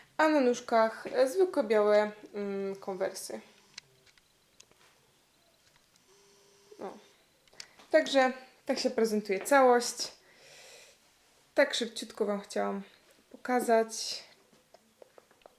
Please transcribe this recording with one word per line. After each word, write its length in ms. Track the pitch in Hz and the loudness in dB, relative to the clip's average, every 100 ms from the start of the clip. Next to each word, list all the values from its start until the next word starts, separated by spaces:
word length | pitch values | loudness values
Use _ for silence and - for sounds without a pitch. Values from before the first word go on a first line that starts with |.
| _ - | _ 0
a 100 | 311 | 2
na 100 | 302 | 4
nóżkach, 680 | 247 240 - 233 220 - - | 2 0 0 2 2 -2 -6
e, 140 | 247 262 | 0 0
zwykłe 360 | 381 370 294 | 2 0 0
białe, 480 | 220 214 208 208 214 - - | 0 2 4 4 2 -6 -14
mm, 420 | 208 202 196 196 196 | -8 -6 -6 -6 -8
konwersy. 680 | - 190 190 - - 220 - _ _ - _ _ _ _ _ _ _ _ _ _ _ _ _ _ _ _ _ _ _ _ _ _ _ _ _ _ _ _ _ - | -10 -6 -6 -8 -12 -14 -16 _ _ -20 _ _ _ _ _ _ _ _ _ _ _ _ _ _ _ _ _ _ _ _ _ _ _ _ _ _ _ _ _ -16
O. 180 | - 214 - _ _ _ _ - - _ - | -16 -16 -20 _ _ _ _ -20 -20 _ 2
Także 400 | 311 262 269 254 254 - _ - | 2 4 2 2 0 -14 _ -6
tak 140 | 269 | -2
się 100 | 247 | -2
prezentuje 500 | 240 220 208 208 196 | 0 0 0 -2 -4
całość. 720 | - 277 254 240 240 - - - _ _ - - - - - _ _ _ _ _ _ | 2 6 6 4 2 -8 -10 -12 _ _ -20 -20 -20 -20 -20 _ _ _ _ _ _
Tak 200 | - 277 | 0 0
szybciutko 520 | - 220 - 226 - 208 | 0 -6 -8 -12 -6 -4
wam 160 | 202 | -6
chciałam 400 | - 208 202 196 - _ _ _ _ | -6 -6 -4 -6 -12 _ _ _ _
pokazać. 920 | - - 247 240 226 226 - - - - _ _ _ _ _ _ _ - - _ _ - | -14 -2 -2 2 2 2 -6 -10 -10 -14 _ _ _ _ _ _ _ -20 -20 _ _ -20